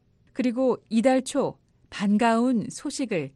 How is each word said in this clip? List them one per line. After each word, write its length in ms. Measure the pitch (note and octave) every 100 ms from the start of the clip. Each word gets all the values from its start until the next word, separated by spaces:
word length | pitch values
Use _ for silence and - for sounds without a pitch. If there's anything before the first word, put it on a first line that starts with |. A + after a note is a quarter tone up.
| _ _ _
그리고 440 | - B3 A#3 C4 - -
이달 340 | A3+ C4 C4
초 340 | C4 C#4+ E3+ - _ _ -
반가운 800 | - G3+ G#3 A#3 A3+ B3+ A#3 -
소식을 600 | - D4 C#4+ B3+ F3+ C3+